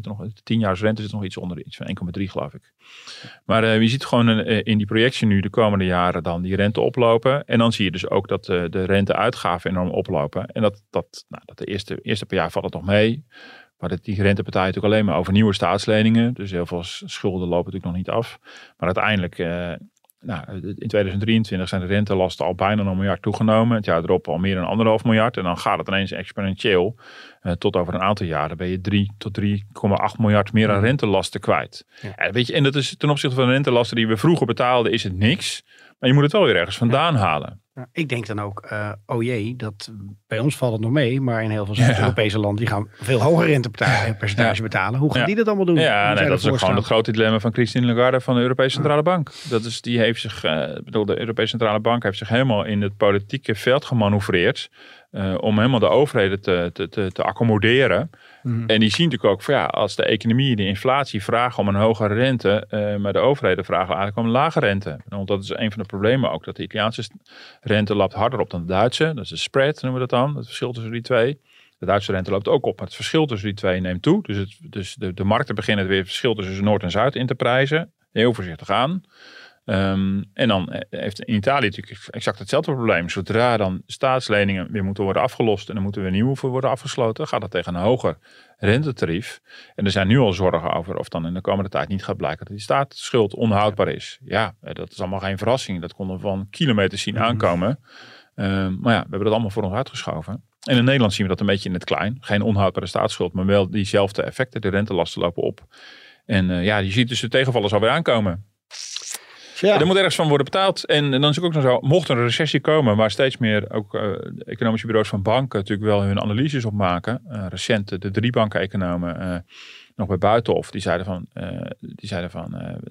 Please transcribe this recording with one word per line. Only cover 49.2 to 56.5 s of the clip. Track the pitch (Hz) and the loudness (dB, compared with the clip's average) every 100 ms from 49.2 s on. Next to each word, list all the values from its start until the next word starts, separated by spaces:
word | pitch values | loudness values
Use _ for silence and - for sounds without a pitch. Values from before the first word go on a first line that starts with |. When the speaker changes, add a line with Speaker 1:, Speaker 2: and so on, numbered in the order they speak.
| 143 - 151 | -2 -8 -4
Speaker 1:
Dat | 117 117 | -2 -2
is, | 117 | -6
die | - 117 | -2 2
heeft | 113 113 | 2 2
zich, | 110 - | -6 -4
eh, | 85 78 69 - | -2 -2 -2 -6
ik | |
bedoel, | - 110 101 | -4 -2 0
de | - | 0
Europese | 110 110 113 | 2 2 2
Centrale | 113 110 107 | 0 0 2
Bank | 113 120 | 2 0
heeft | 104 95 | 0 -4
zich | 104 | 0
helemaal | 117 135 104 85 | 2 2 2 0
in | 101 | 0
het | 101 101 | -2 2
politieke | 104 101 101 139 - 107 | 2 2 0 -6 -4 -2
veld | - 139 - | 2 0 2
gemanoeuvreerd, | 123 101 101 101 90 98 - - _ - - _ | 2 4 2 2 2 2 0 -6 _ -20 -20 _
eh, | 107 95 92 | -6 -4 -2
om | 110 104 | 2 4
helemaal | 123 120 | 4 4
de | 95 | 4
overheden | 110 147 120 95 98 | 4 4 2 0 0
te, | 101 | 0